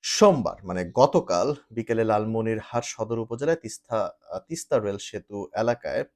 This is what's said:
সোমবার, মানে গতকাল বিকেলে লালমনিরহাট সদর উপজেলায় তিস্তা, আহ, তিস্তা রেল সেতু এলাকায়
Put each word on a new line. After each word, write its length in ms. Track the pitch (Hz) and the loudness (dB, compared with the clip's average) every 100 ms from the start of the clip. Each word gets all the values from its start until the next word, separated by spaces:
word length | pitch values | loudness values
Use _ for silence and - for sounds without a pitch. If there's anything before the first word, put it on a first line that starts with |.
সোমবার, 640 | - - 208 156 85 - 92 | -4 6 6 6 0 -6 -6
মানে 260 | 90 87 98 | -4 -2 4
গতকাল 600 | 143 180 - 87 117 147 _ | 6 4 2 0 0 -2 _
বিকেলে 320 | 113 110 113 | -8 -2 0
লালমনিরহাট 800 | 110 107 107 113 113 110 - 120 - | 2 2 2 -2 -2 -4 -4 -6 -6
সদর 340 | - 110 117 | -8 -4 -4
উপজেলায় 380 | 113 117 143 165 | -6 -4 -2 -2
তিস্তা, 600 | 110 - _ 113 95 - - | -4 -16 _ -2 -2 -6 -12
আহ, 80 | 92 | -12
তিস্তা 400 | _ 165 - 135 | _ -12 -2 0
রেল 180 | 104 101 | 0 -6
সেতু 500 | - 104 - 104 98 | -8 -12 -10 -10 -6
এলাকায় 500 | - 113 120 76 67 139 | -2 -2 -2 -4 -4 -6